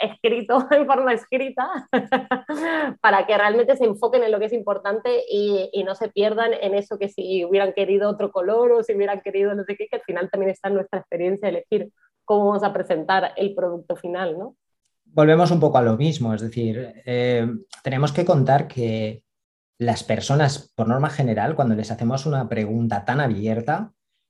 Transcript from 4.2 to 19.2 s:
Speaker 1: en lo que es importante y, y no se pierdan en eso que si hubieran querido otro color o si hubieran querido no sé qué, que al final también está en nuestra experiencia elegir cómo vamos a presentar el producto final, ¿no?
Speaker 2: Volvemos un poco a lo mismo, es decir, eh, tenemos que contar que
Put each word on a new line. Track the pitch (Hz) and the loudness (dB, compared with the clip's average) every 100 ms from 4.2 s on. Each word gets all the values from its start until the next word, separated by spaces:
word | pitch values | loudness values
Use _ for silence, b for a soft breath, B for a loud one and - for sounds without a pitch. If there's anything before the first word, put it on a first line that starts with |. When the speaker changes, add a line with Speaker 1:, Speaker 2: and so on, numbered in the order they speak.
Speaker 1:
en | 226 | 2
lo | 208 | 0
que | 214 | -2
es | |
importante | 233 208 196 202 214 247 240 - | -4 -2 -4 -2 -4 0 -2 0
y, | 202 208 196 190 | -2 0 0 -2
y | 202 | -4
no | 190 | -4
se | 190 214 | -4 -4
pierdan | 202 208 214 226 | 0 0 2 0
en | 226 202 | 0 0
eso | 196 202 202 | -2 -2 -6
que | 202 | -6
si | - 185 190 | -6 -4 -2
hubieran | 175 196 196 | 2 2 2
querido | 190 190 196 208 | 0 0 2 0
otro | 208 202 | -2 -4
color | 190 180 226 247 | -2 0 2 4
o | 233 | 4
si | 226 | 2
hubieran | 202 202 196 | 0 0 -2
querido | 196 196 202 | -4 -2 0
no | 202 | -2
sé | 190 202 | -6 -8
qué, | 214 | -6
que | - | -8
al | |
final | - 175 190 | -6 -6 -4
también | 196 190 | -2 -2
está | 185 196 | -2 -2
en | |
nuestra | 196 196 190 | -2 -2 -8
experiencia | - 170 180 196 202 | -8 -4 -2 -2 -2
elegir | 170 - 214 208 _ _ _ | -4 -2 -4 -4 _ _ _
cómo | - 208 202 | 0 2 2
vamos | 202 | 2
a | 202 | 0
presentar | 202 180 165 156 190 180 - | -2 -2 -2 2 0 0 -2
el | 202 | -2
producto | 202 180 170 - 170 | -2 -4 -4 -8 -8
final, | 175 180 185 160 | -6 -6 -4 -6
¿no? | 226 - _ _ _ _ | -10 -16 _ _ _ _
Speaker 2:
Volvemos | _ 151 156 160 180 | _ 4 6 6 6
un | 170 | 4
poco | 147 131 | 4 4
a | |
lo | 117 110 | 4 2
mismo, | 156 151 117 | 0 0 -2
es | 107 | -2
decir, | 117 120 117 113 123 - - | -4 -4 -4 -4 -8 -14 -6
eh, | 123 123 120 117 113 - - | -2 0 0 -2 -4 -12 -10
tenemos | 135 131 147 | -6 0 0
que | 160 | 0
contar | 175 160 131 139 139 | 2 4 4 4 2
que | 131 117 110 107 110 | -4 -4 -2 -4 -8